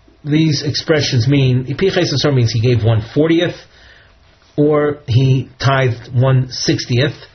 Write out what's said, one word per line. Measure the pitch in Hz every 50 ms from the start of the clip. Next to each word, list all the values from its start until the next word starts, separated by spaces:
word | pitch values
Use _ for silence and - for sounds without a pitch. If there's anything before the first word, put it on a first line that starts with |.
| _ _ _ _ -
These | 147 147 160 160 156 131 - -
expressions | 147 113 - - - 156 147 - - - 123 110
mean, | 135 143 143 135 127 123 131 127
piches | - 143 - 190 190 - 185 165 - 147
asara | 131 - 147 139
means | 127 117 110
he | - 113
gave | 110 127 123 110 104
one | 117 113 107
fortieth, | 107 - - 143 156 165 165 170 175 160 - - - - _ - - - - - - _ _ _ _ _ _ _ _ _ _
or | 151 147 151 151 147 147 147 147 - -
he | - 107 131 135 131 131 131 123 - - -
tithed | - 139 139 131 131 123 113 - - - 127
one | 123 131 131 131 127 131 -
sixtieth. | - - - - - 113 - - 123 120 139 - - - - - _